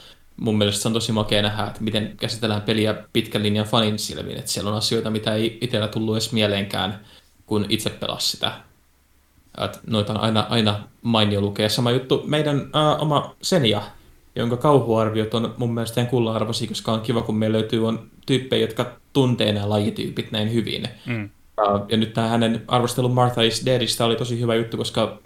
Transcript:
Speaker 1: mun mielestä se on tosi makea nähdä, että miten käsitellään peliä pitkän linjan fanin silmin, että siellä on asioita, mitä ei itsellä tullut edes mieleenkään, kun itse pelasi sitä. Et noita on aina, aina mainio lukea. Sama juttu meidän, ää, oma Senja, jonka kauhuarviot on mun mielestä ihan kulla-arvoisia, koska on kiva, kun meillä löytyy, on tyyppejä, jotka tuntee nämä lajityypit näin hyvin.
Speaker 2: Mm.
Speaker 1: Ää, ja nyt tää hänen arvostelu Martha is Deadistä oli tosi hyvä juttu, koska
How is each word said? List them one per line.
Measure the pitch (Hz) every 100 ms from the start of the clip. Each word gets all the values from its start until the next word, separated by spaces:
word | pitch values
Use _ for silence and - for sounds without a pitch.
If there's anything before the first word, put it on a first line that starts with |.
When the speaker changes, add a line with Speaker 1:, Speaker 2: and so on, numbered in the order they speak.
| - - - -
Speaker 1:
mun | 117 107
mielestä | 104 104
se | 113
on |
tosi | 113 113
makea | 107 107 104
nähdä, | 104 107 104
että | -
miten | 107 107 104 -
käsitellään | 113 - 113 104
peliä | 101 110 107 104 -
pitkän | 117 110 110
linjan | 104 104 107
fanin | 120 107 107
silmin, | - - 95 -
että | -
siellä | - 101
on | 107
asioita, | - 113 110
mitä | 107 113
ei | 107 113 -
itsellä | 117 110 104
tullut | 110 110
edes | 110 -
mieleenkään, | 113 104 98 98 98 95 107 - - _ _ -
kun | 107 104
itse | 107 -
pelasi | - - - -
sitä. | - - - - _ _ _ _ _ _ _ _ -
Et | 101 - -
noita | 110 104
on | 107
aina, | 110 110 -
aina | 120 104 104 - -
mainio | 120 113 104 101
lukea. | 101 101 107
Sama | - 120
juttu | 127 131 143 -
meidän, | 151 147 143 -
ää, | 151 151 151
oma | 151 143 - -
Senja, | - 185 117 101 - - - - _
jonka | - 117 117
kauhuarviot | 151 139 117 110 110 110 107
on | 117 110 -
mun | 120
mielestä | 117 113 -
ihan | 120
kulla-arvoisia, | 127 113 110 110 113 110
koska | 107 -
on | 113
kiva, | 110 117
kun | 113 110
meillä | 110 110
löytyy, | 110 113 113
on | 113 - - -
tyyppejä, | 131 131 117
jotka | 113 - 120 - _
tuntee | 139 127 117 110
nämä | 101 101
lajityypit | 104 104 104 101 - -
näin | 110 107
hyvin. | 117 104 - 113 - -
Speaker 2:
Mm. | 113 104 - - -
Speaker 1:
Ää, | 104 101 104
ja | 110
nyt | 110
tää | 123 113
hänen | 117 113 117 -
arvostelu | 123 120 - 123
Martha | 123 123 123
is | 113 110 127
Deadistä | 127 117 -
oli | 117 113
tosi | 123 117
hyvä | 120
juttu, | 113 117 110
koska | 110 120 107 -